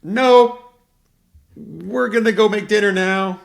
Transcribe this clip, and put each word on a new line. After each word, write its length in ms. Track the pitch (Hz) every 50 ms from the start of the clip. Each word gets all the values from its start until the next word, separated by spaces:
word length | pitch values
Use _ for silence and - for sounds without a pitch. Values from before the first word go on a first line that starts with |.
No, 580 | _ 156 202 240 262 254 247 247 240 233 240 - - - _ _ _ _ _ _ _ _ _ _ _ _ _ - _ _ _
we're 540 | - 151 - 151 160 170 190 226 254 254 240
gonna 220 | 208 233 220 226
go 160 | 208 180 220
make 200 | 208 196 214 190
dinner 240 | - 208 214 202 202
now. 480 | 190 185 185 185 190 190 190 190 185 -